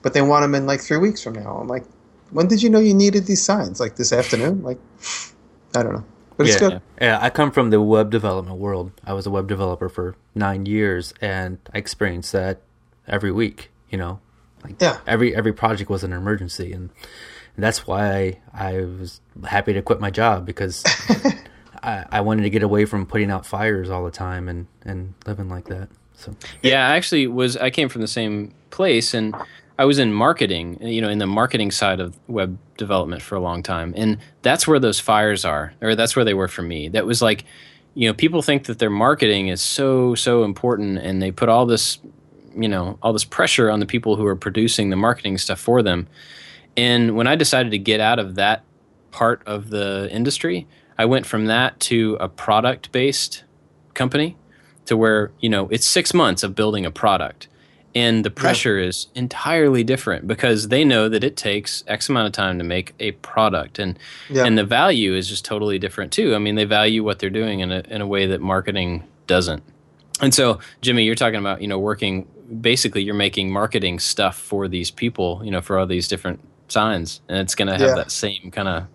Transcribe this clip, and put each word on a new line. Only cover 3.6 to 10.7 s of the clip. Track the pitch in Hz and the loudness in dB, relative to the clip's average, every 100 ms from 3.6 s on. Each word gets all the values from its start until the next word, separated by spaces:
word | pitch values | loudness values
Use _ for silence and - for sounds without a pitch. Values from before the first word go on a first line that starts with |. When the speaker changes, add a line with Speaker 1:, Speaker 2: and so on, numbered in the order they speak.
| 104 95 | -2 -4
Speaker 1:
Like, | 117 - | -6 -2
this | 120 | 0
afternoon?" | 117 127 113 135 196 | 0 2 0 0 -2
Like, | 139 127 - - - - - _ _ _ _ | -4 -10 -14 -16 -12 -10 -12 _ _ _ _
I | 123 | -2
don't | 113 | 0
know. | 101 - - _ - | -4 -10 -20 _ 2
But | 135 | 4
it's | 101 | 6
Speaker 2:
Yeah. | 101 | 4
Speaker 1:
good. | 92 - - | 2 -14 0
Speaker 2:
Yeah, | 123 110 | 2 4
I | 123 | 2
come | - 147 | 2 2
from | 135 120 | 4 4
the | 107 | 4
web | 107 110 107 | 6 4 4
development | 113 104 95 90 92 | 0 0 -4 -6 -8
world. | 101 95 87 - | -4 -4 -6 -12
I | - | -8
was | 98 98 | -6 -4
a | |
web | 98 98 | -4 -2
developer | 95 92 90 92 | -2 -2 -2 -6
for | - 90 - _ | -6 -8 -10 _
nine | 107 98 95 | -2 -2 -2
years, | 101 | -2